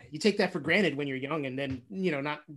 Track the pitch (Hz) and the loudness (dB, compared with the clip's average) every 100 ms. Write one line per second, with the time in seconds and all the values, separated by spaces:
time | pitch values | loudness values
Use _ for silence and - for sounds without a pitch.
0 | - 151 214 202 185 170 139 175 170 139 | -12 2 2 4 0 0 2 4 4 2
1 | 143 131 135 160 139 131 139 131 - 190 | -4 -4 -4 -4 -2 -4 -4 -6 -8 -2
2 | 185 147 143 147 - | 0 0 -2 -6 -10